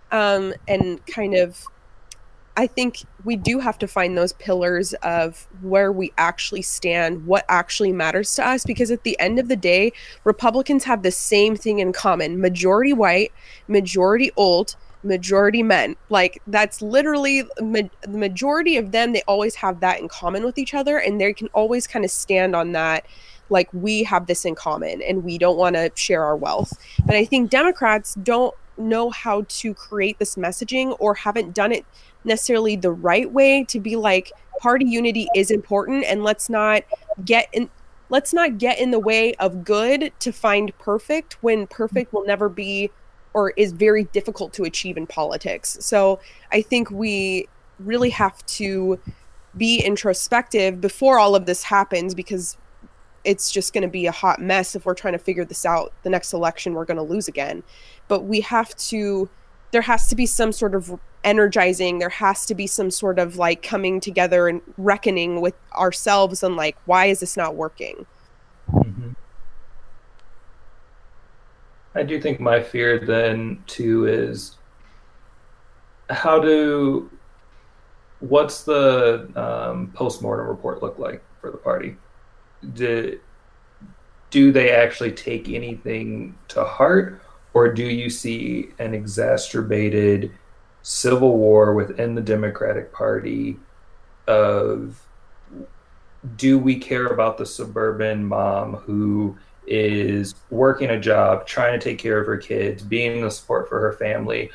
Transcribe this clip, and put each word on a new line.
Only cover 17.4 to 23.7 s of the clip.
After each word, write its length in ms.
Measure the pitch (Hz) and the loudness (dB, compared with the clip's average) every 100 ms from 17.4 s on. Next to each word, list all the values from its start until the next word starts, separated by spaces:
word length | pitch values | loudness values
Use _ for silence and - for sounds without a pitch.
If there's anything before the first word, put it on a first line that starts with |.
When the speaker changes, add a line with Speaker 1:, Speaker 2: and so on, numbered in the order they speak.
| 233 - | -2 -6
Speaker 1:
ma-, 300 | 220 220 196 - | -2 -2 -4 -10
the 140 | 202 208 | -10 -4
majority 640 | 202 180 277 311 320 - | -4 -2 0 0 0 -2
of 120 | 196 | -2
them, 220 | 226 233 | 0 0
they 100 | 220 - | 0 0
always 260 | 202 214 - | 0 -2 -2
have 240 | 190 170 | -4 0
that 200 | 185 175 | 0 0
in 80 | 165 | -6
common 340 | - 175 196 | -8 -6 -4
with 140 | 240 285 | -4 -4
each 160 | 262 | -4
other, 240 | 285 269 294 | -2 0 0
and 240 | - 208 | 0 0
they 140 | 196 | -2
can 140 | 202 226 | -2 -2
always 380 | 214 220 247 - | 0 0 0 -2
kind 200 | 233 185 | -4 -2
of 40 | |
stand 460 | - - 190 185 170 | -4 0 2 2 0
on 160 | 170 | 0
that, 320 | 165 160 160 - - - - - | -2 0 -2 -6 -20 -20 -20 0
like, 180 | 190 180 | 2 2